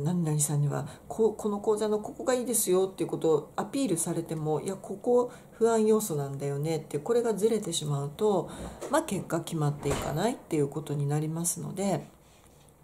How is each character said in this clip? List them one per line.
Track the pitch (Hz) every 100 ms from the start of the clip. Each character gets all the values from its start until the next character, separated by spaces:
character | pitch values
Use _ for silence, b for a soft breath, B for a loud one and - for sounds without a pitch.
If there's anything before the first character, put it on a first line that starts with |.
「何 | 147 180
々 | 160 151
さ | 147
ん | 147
に | 143
は | 143 139 B -
こ | - 220
う、 |
こ | 214 214
の | 208
講 | 214 208
座 | 214
の | 214
こ | 214
こ | -
が | 339
い | 254
い | 240
で |
す | 220 -
よ」 | 185 190
っ |
て | 190
い | 160
う |
こ | 156
と | 165
を | 151 151 -
ア |
ピ | 202 277
ー | 262
ル | 165
さ | -
れ | 165
て | 160 160
も、 | 151 151
「い | -
や、 | 190
こ | - 196
こ | - 247 247 B B
不 | - 226
安 | 226 214
要 | 214
素 | 214 151
な | 139
ん | 139
だ | 139
よ | 139
ね」 | 151 160
っ |
て、 | - 143
こ | -
れ | 240
が | 233
ず | 196 220
れ | 220
て | 185
し | 165
ま | 151 143
う | 143 -
と、 | 214 190 B B B B -
ま | 294
あ、 |
結 | 311 185
果 | - 160
決 | - 160
ま | 147
っ |
て | 147 143
い |
か | 139 -
な | 147 214
い |
っ | 262
て | - 160
い |
う | 143
こ | 156
と | 151
に | 147 143
な | 151
り | 156
ま | 160
す | 170 -
の | 151
で、 | 151 196 170 - - b b b b - -